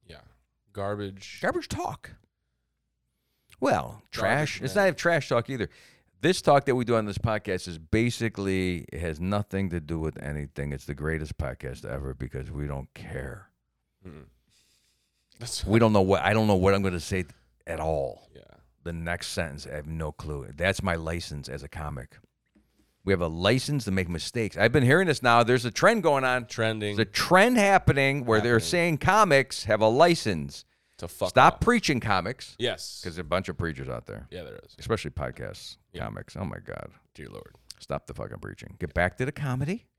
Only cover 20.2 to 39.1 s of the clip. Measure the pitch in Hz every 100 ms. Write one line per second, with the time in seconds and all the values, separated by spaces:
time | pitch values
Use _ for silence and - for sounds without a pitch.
20.2 | 76 73 64 71 90 98 95 85 80 85
21.2 | - 73 65 69 - - 76 71 - -
22.2 | _ _ _ _ _ _ _ _ 92 95
23.2 | 85 82 95 127 135 147 107 95 85 82
24.2 | - - 107 - 110 143 123 156 185 135
25.2 | 123 117 117 127 120 - 180 233 170 139
26.2 | 131 127 117 - 113 110 104 104 110 -
27.2 | - 180 226 220 196 190 - 139 135 139
28.2 | 117 110 117 117 - 175 170 151 - 202
29.2 | 208 139 131 - - 107 110 120 175 170
30.2 | 113 85 71 - - _ _ _ 85 -
31.2 | 95 - 147 - - 240 - 131 113 95
32.2 | 87 135 - - 120 98 - - 90 82
33.2 | 78 87 95 80 85 67 65 60 - 52
34.2 | - 90 73 50 - - - 113 - -
35.2 | 65 - 57 - - - _ - 55 52
36.2 | - - 98 50 50 50 50 _ _ -
37.2 | - 50 50 _ _ - - 71 - -
38.2 | 52 - 50 50 - - - - 90